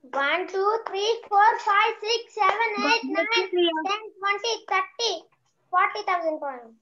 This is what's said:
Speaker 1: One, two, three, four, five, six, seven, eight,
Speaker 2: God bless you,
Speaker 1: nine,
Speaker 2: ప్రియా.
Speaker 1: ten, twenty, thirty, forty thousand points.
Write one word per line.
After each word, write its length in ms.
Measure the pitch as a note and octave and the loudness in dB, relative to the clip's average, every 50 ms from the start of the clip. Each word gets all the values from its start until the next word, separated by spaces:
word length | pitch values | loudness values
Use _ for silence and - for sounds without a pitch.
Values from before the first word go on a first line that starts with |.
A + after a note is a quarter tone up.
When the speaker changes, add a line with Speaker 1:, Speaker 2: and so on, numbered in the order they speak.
| _ B3+ - | _ -6 -4
Speaker 1:
One, 340 | C4+ C#4 C#4+ D#4 F4 F#4 | -2 0 0 0 -2 -4
two, 320 | - - F#4+ G4 G#4 A4 A4+ A4 | -4 -4 -2 0 0 0 0 -4
three, 380 | - - F#4+ G4+ G#4+ A#4 A#4 - | -4 -4 -2 0 0 -2 -2 -2
four, 240 | - G#4 G4+ G#4 A4 A4 - | 0 4 6 6 6 4 2
five, 340 | - A4 G4+ G4+ A4 A#4 A4+ - | 0 2 4 4 4 2 0 -4
six, 340 | - G#4 - - - - - | -2 -2 -2 -2 -2 -8 -2
seven, 360 | G#4+ G#4 F#4+ G4+ G#4+ A#4 A4+ G#4+ | 2 2 2 2 2 0 -2 -2
eight, 260 | G#4 G#4 - A4+ A4+ A4+ | -2 0 2 2 0 0
Speaker 2:
God 100 | C4 D4+ | -2 -2
bless 160 | E4 E4+ G#4+ A4+ | -2 0 2 2
you, 80 | A#4 | 0
Speaker 1:
nine, 80 | F#4+ F#4 | 0 0
Speaker 2:
ప్రియా. 240 | F4+ F4+ F4 E4+ E4 D#4+ D#4 | 0 2 2 2 0 -2 -2
Speaker 1:
ten, 160 | F#4+ G4+ G#4+ A4 G#4 - | -2 -4 -4 -6 -14 -14
twenty, 400 | G4+ F#4+ G4+ G4+ G4+ G4+ A#4 A4+ G#4 - | -6 -2 -2 -2 -2 -2 -4 -4 -4 -4
thirty, 460 | - G4 F#4+ F#4+ G4 _ - A#4 A4 F#4 D#4+ - _ _ _ _ _ _ _ _ _ - | -2 -2 -2 -2 -2 _ -4 -2 -2 -2 -4 -8 _ _ _ _ _ _ _ _ _ 2
forty 280 | F4+ G4 G#4 G4+ G#4+ G4+ | 2 2 2 0 -4 -4
thousand 340 | - F#4 F4 E4 D#4+ D#4 D4+ | -2 -2 0 0 -2 -4 -4
points. 360 | D4+ C#4+ C4 B3 A#3 A3+ A3+ _ | -6 -8 -10 -10 -14 -18 -20 _